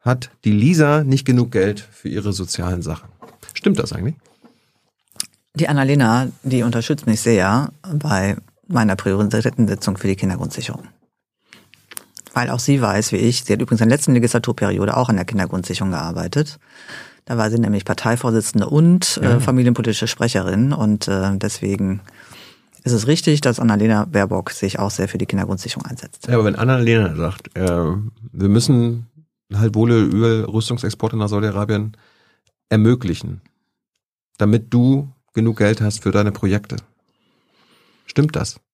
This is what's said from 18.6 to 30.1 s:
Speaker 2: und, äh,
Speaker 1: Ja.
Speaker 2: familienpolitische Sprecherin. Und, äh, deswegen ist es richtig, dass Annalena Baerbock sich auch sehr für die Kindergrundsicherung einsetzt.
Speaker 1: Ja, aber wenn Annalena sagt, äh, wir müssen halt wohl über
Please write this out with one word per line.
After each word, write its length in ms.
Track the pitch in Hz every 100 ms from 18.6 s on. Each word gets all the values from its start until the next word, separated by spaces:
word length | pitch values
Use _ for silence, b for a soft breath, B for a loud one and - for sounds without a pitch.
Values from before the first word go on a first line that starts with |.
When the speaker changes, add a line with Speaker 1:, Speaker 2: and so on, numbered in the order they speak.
| 98
Speaker 2:
und, 500 | 147 170 180 - -
äh, 100 | 139
Speaker 1:
Ja. 80 | 120
Speaker 2:
familienpolitische 680 | 135 127 123 120 113 107 107
Sprecherin. 680 | - 117 104 92 95 131
Und, 360 | 147 107 104 -
äh, 280 | 98 95 98
deswegen 640 | 107 - 101 98 95 98 - B B B B B B _
ist 80 | -
es 160 | 117 117
richtig, 320 | 160 - 147
dass 180 | 139 113
Annalena 460 | 120 104 107 107 104
Baerbock 440 | 104 98 95 92
sich 280 | - 98 -
auch 140 | 98
sehr 160 | - 95
für 100 | 90
die 80 | 98
Kindergrundsicherung 580 | 95 92 95 - -
einsetzt. 440 | - - - - -
Speaker 1:
Ja, 60 |
aber 100 | 123
wenn 100 | 107 -
Annalena 580 | 123 131 117 113 98 78
sagt, 380 | 82 95 - -
äh, 100 | 92
wir 840 | 87 82 92 107 - 113 - 98
müssen 580 | 107 117 127 117 117 117 156 _ _ _
halt 200 | 101 110
wohl 160 | 107 117
über 540 | 117 92